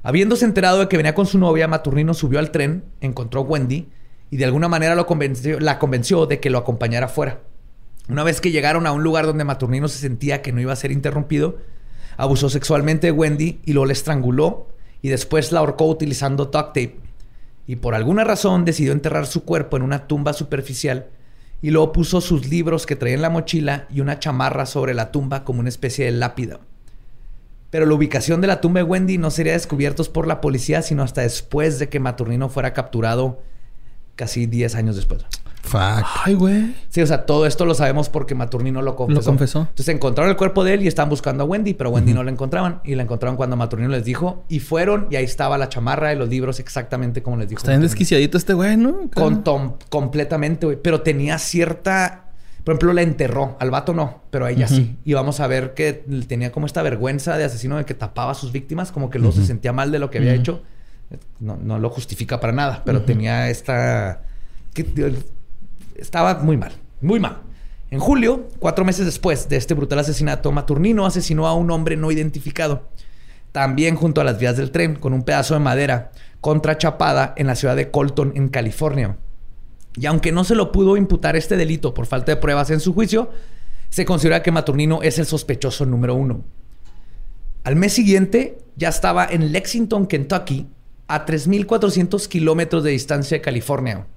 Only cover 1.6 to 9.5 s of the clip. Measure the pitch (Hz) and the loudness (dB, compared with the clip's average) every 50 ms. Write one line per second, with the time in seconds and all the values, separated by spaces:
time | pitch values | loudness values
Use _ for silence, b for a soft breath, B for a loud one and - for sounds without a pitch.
1.6 | 160 160 160 156 - 147 131 147 151 160 165 - - 127 131 147 156 151 - 156 | 2 2 0 0 0 0 2 2 2 2 0 0 0 0 2 2 0 0 0 0
2.6 | 139 143 160 185 - - - - - 135 120 123 120 113 - 139 135 139 156 147 | 0 0 -2 -4 -6 -12 -12 -6 -4 -4 -4 -4 -6 -4 -2 -4 -2 0 0 0
3.6 | 131 123 131 156 165 b b b b b b b b b 147 127 135 127 127 151 | 0 0 -2 -4 -6 b b b b b b b b b -2 0 2 2 4 2
4.6 | 165 170 170 160 160 160 170 175 170 170 170 151 143 139 131 120 123 151 156 151 | 2 2 2 2 2 4 4 2 2 2 0 0 0 -2 -2 -2 -2 -2 -2 2
5.6 | 151 151 135 - - 139 131 123 117 - 196 170 160 147 156 139 - 139 127 123 | 2 0 2 2 0 0 2 0 2 2 4 4 4 2 0 0 0 0 0 0
6.6 | 120 - 117 117 120 113 117 120 131 120 - 151 147 131 123 - - - - - | 0 -2 -2 -2 -2 -2 0 0 -2 -2 -2 -2 -2 -2 -4 -8 -12 -14 -16 -16
7.6 | - - - - - - - - - - 123 143 151 170 156 - - 180 160 151 | -18 -18 -20 -18 -16 -14 -12 -10 -6 -4 -4 0 0 0 0 2 0 2 2 2
8.6 | 139 147 156 165 170 156 143 147 156 160 160 160 156 156 151 156 147 143 | 2 2 2 2 2 0 0 2 2 2 2 2 2 2 0 0 0 -2